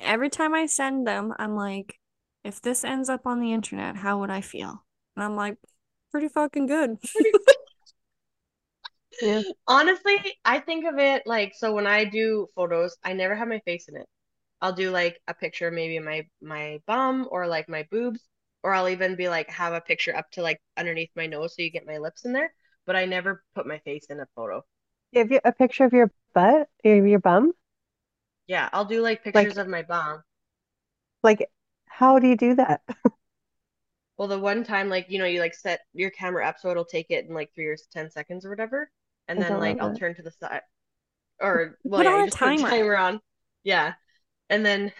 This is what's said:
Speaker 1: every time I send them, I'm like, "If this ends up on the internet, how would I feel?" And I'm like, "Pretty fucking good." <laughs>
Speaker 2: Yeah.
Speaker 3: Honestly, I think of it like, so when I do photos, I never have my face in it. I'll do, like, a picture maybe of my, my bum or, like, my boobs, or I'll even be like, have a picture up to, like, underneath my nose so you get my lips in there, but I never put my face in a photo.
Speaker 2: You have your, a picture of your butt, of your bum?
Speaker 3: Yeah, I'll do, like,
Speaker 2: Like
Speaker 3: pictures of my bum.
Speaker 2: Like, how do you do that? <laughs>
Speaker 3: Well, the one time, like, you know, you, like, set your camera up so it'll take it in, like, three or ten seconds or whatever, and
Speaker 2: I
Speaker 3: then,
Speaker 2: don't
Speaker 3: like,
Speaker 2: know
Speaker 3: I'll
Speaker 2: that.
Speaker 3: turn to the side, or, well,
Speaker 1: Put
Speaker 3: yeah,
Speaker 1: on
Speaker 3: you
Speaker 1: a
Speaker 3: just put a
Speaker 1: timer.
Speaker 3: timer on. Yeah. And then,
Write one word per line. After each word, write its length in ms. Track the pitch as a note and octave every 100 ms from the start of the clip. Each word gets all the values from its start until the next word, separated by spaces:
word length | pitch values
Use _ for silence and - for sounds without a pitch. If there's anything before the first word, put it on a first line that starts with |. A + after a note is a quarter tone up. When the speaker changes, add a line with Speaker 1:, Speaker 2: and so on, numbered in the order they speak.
Speaker 1:
every 280 | - A3+ C#4+
time 240 | - D#4
I 120 | D#4+ D#4
send 400 | - C4+ C4+ A#3
them, 260 | G3+ G#3+ -
I'm 180 | G#3+ G#3
like, 440 | G3+ G3 G3 - _ _ _ _
"If 180 | G#3 G3+
this 220 | B3 B3
ends 260 | - C4+ C4
up 180 | B3+ B3+
on 120 | A#3+
the 140 | A#3
internet, 420 | A3+ A3 - - G3
how 220 | G3 G3+
would 80 | G3
I 120 | F#3+
feel?" 440 | - - F#3+ G#3 _ _ _ G3+
And 80 |
I'm 120 | G#3 G#3
like, 220 | G3+ G#3 _ _ _ _ _
"Pretty 180 | D4 D4+
fucking 380 | D#4 D4+ C#4+ C4+
good." 300 | D#4 B3+ A3
<laughs> 520 | - G#4+ A4 G4+ C5 C#5 - _ _ _ _ _ _ _ _ _ _ _ - _ _ -
Speaker 2:
Yeah. 200 | G#4+ G#4+ F#4+ - -
Speaker 3:
Honestly, 500 | C4 D#4+ F#4 G4+ G4+ G4 -
I 160 | A3+ C#4+
think 260 | E4 E4 E4
of 120 | C#4
it 240 | C#4 C4+ A3+
like, 280 | A3+ G3+ -
so 180 | A3+
when 140 | G#3 G3+
I 180 | G#3 G#3+
do 420 | A3 A3 G#3+ F#3 -
photos, 420 | F3 E3+ F3 -
I 100 | F3+
never 220 | F#3 F#3 G#3+
have 120 | A#3
my 120 | A3
face 280 | F3+ E3+ -
in 80 | D3
it. 100 | - _ _ _ _ -
I'll 120 | F#3
do, 180 | F3+ F#3+
like, 300 | F3+ F3 E3+ -
a 80 | -
picture 360 | E3 - E3+
maybe 260 | E3+ E3 D#3+
of 80 | D#3
my, 220 | D#3 D#3+ _
my 400 | D#3 D3+ D3+ D3+ -
bum 400 | A#3+ C4 C4 B3+
or, 160 | F3+ F3
like, 220 | D#3+ D#3+
my 180 | D#3+ D#3
boobs, 300 | A3 A#3+ A3+ _ _ _ _
or 100 | F#3
I'll 160 | F#3+ F#3
even 260 | F#3 F#3 F#3
be 120 | F3+
like, 200 | E3 D#3
have 220 | - E3+
a 80 | E3+
picture 340 | - E3 E3 D#3+
up 160 | -
to, 80 | -
like, 180 | E3 D#3 _ -
underneath 340 | E3+ E3 E3 -
my 120 | D#3+
nose 280 | D3+ E3 -
so 60 |
you 80 | E3+
get 140 | E3+ -
my 120 | D3+
lips 260 | D#3 - B3
in 80 |
there, 200 | C4 D#4+ _ _ _ -
but 80 | F#3
I 80 | F#3
never 380 | F#3 F#3 F3+ _ G3
put 120 | C#3+
my 120 | D3+
face 280 | D3+ D3 -
in 100 | C#3+
a 60 | C3 -
photo. 280 | A2 G2+ - _ _ _ _
Speaker 2:
You 80 | B3
have 100 | A3+
your, 100 | C4+
a 80 | A#3+
picture 320 | - B3+ - C4
of 80 |
your 180 | B3 A3+ _ _ F3+
butt, 340 | F#3+ D4+ D4 _
of 240 | G#3+ G#3 G3+
your 120 | G3+
bum? 340 | F#3 F#3 D4+ - _ _ _ _ _ _ _ _ -
Speaker 3:
Yeah, 220 | F3+ -
I'll 120 | F#3+ G3+
do, 160 | A3+
like, 220 | A3+ A3 G#3+
Speaker 2:
Like 160 | G#3+ G#3
Speaker 3:
pictures 80 | G3
of 100 | F#3+
my 160 | F3
bum. 400 | D#3+ E3+ D3+ D#3 _ _ _ _ _ _ _ _ _ _
Speaker 2:
Like, 260 | A3 G#3+ - _ _ _ _
how 320 | - C4 C4+
do 80 | B3+
you 100 | A#3+
do 180 | A#3+ B3+
that? 260 | B3 D3+ -
<laughs> 280 | - - - _ _ _ _ _ _ _ _ _ -
Speaker 3:
Well, 100 | G3+
the 120 | G3
one 240 | G3 G#3+
time, 260 | A3+ G3 G3
like, 180 | F#3 F3+
you 100 | F#3+
know, 60 | F3+
you, 140 | F3
like, 120 | E3
set 280 | - G3 E3+ _
your 160 | D#3 F#3+
camera 380 | - F3+ F3+ C#3
up 120 | -
so 100 | F#3
it'll 140 | E3+ E3+
take 220 | E3 D#3+
it 140 | D#3+ D#3
in, 80 |
like, 200 | D#3+ D3
three 120 | - D#3
or 100 | D#3 _
ten 180 | E3 D#3+
seconds 360 | D#3 D3+ F3+ F#3+
or 40 |
whatever, 400 | G3+ A3 C#4 D4+ _ _ _ -
and 120 | F#3
Speaker 2:
I 20 |
Speaker 3:
then, 160 | G3+ G3+
Speaker 2:
don't 20 |
Speaker 3:
like, 180 | - -
Speaker 2:
know 20 |
Speaker 3:
I'll 120 | G#2
Speaker 2:
that. 80 | -
Speaker 3:
turn 160 | F3 E3+
to 60 |
the 100 | E3
side, 300 | - - C#3+ - _ _ _ _ _ _ -
or, 360 | G3 E3+ D#3+ -
well, 180 | C4 G3
Speaker 1:
Put 40 | F4+
Speaker 3:
yeah, 80 |
Speaker 1:
on 60 | G4+
Speaker 3:
you 40 |
Speaker 1:
a 40 | G4+
Speaker 3:
just 120 | -
put 80 | C4
a 20 |
Speaker 1:
timer. 180 | D4+ B3
Speaker 3:
timer 280 | A#3 G#3+ G3+
on. 240 | F#3 G#3+ _ _ _ _
Yeah. 320 | G3 F3+ D3+ - _ _ _ _ -
And 160 | G#3 G#3+
then, 280 | G3+ G3+